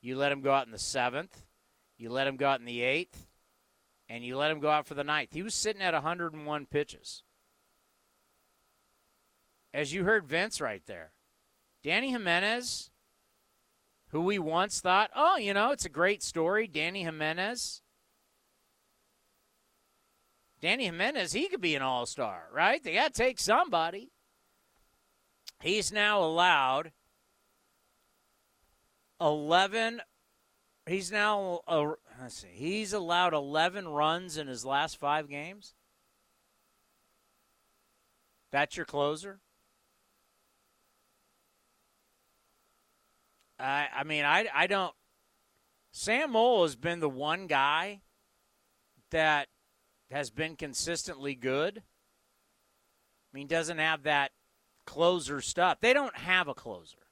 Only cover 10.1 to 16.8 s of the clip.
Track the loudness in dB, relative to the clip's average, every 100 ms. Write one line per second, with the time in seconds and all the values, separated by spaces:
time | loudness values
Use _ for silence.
10.1 | 2 0 -2 -2 -2 -6 -6 -10 -14 -14
11.1 | _ _ _ _ _ _ _ -2 0 0
12.1 | -2 2 2 2 -2 -4 -8 -10 _ _
13.1 | _ _ _ _ _ _ _ _ _ _
14.1 | -2 0 0 0 0 0 -2 2 4 2
15.1 | 2 2 4 0 2 2 0 -4 2 2
16.1 | 2 -4 0 2 2 0 -2